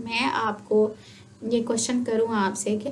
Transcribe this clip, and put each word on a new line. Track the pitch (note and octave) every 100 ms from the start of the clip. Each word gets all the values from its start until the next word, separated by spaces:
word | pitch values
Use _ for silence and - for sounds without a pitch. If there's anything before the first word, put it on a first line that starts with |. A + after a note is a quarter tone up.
| A#3
मैं | A#3 C4+
आपको | - A3 G#3 - G#3+ G#3+ G#3+ - - - -
ये | A3 A#3
question | A3+ A3+ - B3
करूँ | A#3+ A3+ A3+
आपसे | A3 G3 G3+ - G#3+
कि | C#4